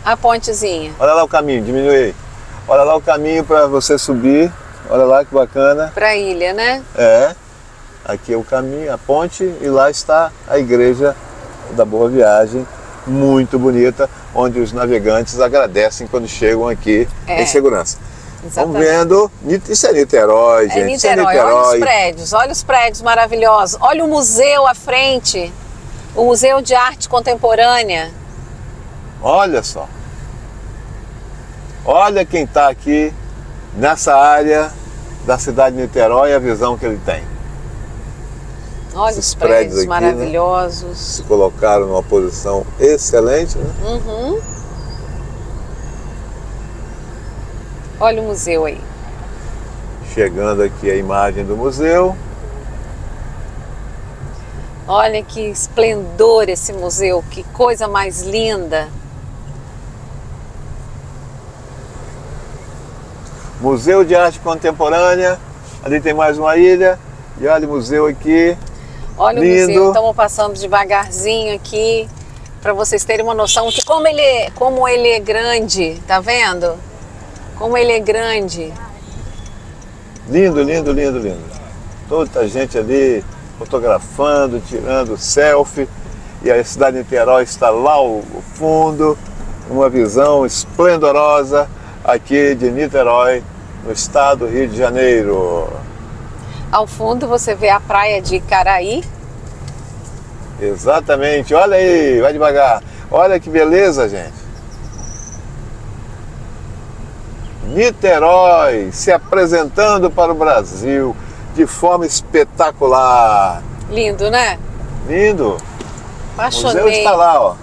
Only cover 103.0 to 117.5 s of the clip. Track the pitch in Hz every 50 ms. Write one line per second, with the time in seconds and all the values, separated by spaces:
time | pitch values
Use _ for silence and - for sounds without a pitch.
103 | - - - 147 175 190 196 175 - 165 156 160 156 156 165 185 202 190 156 135
104 | 123 104 101 98 85 78 - - - - - - - - - - - - - -
105 | - - - - - - - - - - - - - - - - - - - -
106 | - - - - - - - - - - - - - - - - - - - -
107 | - - - - - - - - - - - - 107 104 127 180 226 247 226 -
108 | - 190 175 156 151 165 180 185 185 180 175 165 156 143 123 110 101 95 95 -
109 | - - 175 170 - - - 196 185 165 165 170 156 143 - - 208 214 208 196
110 | 180 180 - 185 170 165 170 156 156 160 143 117 101 87 90 95 104 131 139 139
111 | 135 127 113 - - - - - - - - 156 160 - - - - 175 180 175
112 | 170 156 - - - - - 160 147 - - - 170 156 143 - 143 131 127 131
113 | 131 127 123 123 117 110 107 101 98 92 87 87 85 - - - - - 208 220
114 | 226 214 202 190 196 214 226 247 247 214 185 - - - - - - - - -
115 | - - 151 180 202 214 208 170 143 107 95 82 - - - - - - - -
116 | - - - - - - - - 214 254 - 226 - 247 226 175 202 220 220 214
117 | 214 214 196 175 170 170 160 143 117 95